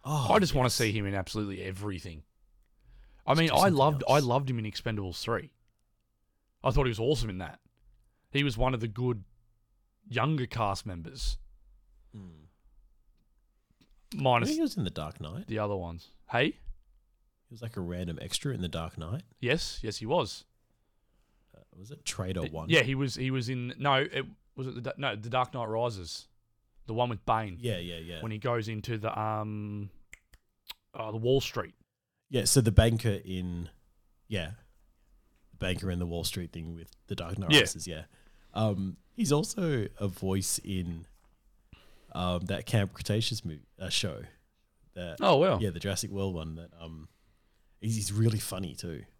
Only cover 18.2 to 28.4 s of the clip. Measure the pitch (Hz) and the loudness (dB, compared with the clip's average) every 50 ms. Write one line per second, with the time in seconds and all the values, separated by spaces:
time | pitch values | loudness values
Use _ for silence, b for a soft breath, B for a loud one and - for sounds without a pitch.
18.2 | - 85 - - - 143 127 - 90 90 80 82 82 80 - - 80 80 101 156 | -8 -6 -6 -4 -4 -4 -4 -2 -4 -4 -4 -4 -6 -6 -8 -10 -8 -6 -6 -8
19.2 | - _ _ _ - 120 143 175 - - - - 123 110 101 - 110 107 143 175 | -8 _ _ _ 0 0 0 0 0 -6 -8 -6 -8 -6 -6 -6 -4 -2 0 0
20.2 | 135 98 - - - _ _ _ _ _ _ _ _ _ _ _ _ _ _ _ | 0 -2 -6 -14 -16 _ _ _ _ _ _ _ _ _ _ _ _ _ _ _
21.2 | _ _ _ _ _ _ - - - _ _ - 95 110 143 - _ - - - | _ _ _ _ _ _ -20 -20 -20 _ _ -20 -18 -18 -18 -8 _ -6 -4 -2
22.2 | 101 92 95 90 78 73 76 80 78 80 160 156 120 123 135 131 139 131 - - | -2 -2 -2 -2 -2 -4 -4 -6 0 4 6 6 6 4 0 0 0 -2 -2 -2
23.2 | 131 131 131 131 117 113 131 123 120 123 123 - - 143 135 131 143 - - 135 | -2 -2 0 -2 -2 -2 -4 -4 -6 -8 -8 -2 2 4 4 4 2 2 -2 -6
24.2 | 135 - - _ _ _ _ - 131 131 117 120 117 131 - - 139 131 104 107 | -6 -6 -12 _ _ _ _ -8 -8 -8 -8 -8 -8 -8 -6 -4 -4 -4 -4 -4
25.2 | 107 117 113 127 127 127 - 131 117 110 110 113 120 120 110 95 87 82 - - | -6 -2 0 0 0 0 -2 -6 -4 -2 -2 0 0 0 -2 -4 -10 -10 -12 -12
26.2 | - _ _ _ _ _ _ _ _ _ _ - - - 110 113 123 123 117 98 | -14 _ _ _ _ _ _ _ _ _ _ -20 -10 -6 0 0 0 0 0 -4
27.2 | - - 117 110 110 101 90 90 120 120 104 87 87 87 85 82 82 82 87 80 | 2 2 2 2 2 -2 -6 -4 -2 -2 -2 -2 -4 -6 -8 -8 -8 -10 -8 -6
28.2 | 76 113 107 107 | -6 -6 -6 -4